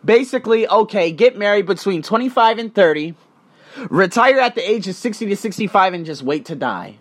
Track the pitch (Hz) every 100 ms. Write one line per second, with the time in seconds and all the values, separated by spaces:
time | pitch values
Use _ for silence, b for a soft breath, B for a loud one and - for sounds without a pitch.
0 | - 233 262 254 214 226 220 208 214 202
1 | 170 165 240 226 202 208 180 185 196 175
2 | 156 220 254 247 226 226 226 214 175 151
3 | 156 160 _ _ _ B B B 240 170
4 | 190 233 254 269 240 233 190 220 190 180
5 | 247 208 220 196 226 185 202 208 190 180
6 | 160 147 127 151 - 147 127 95 90 104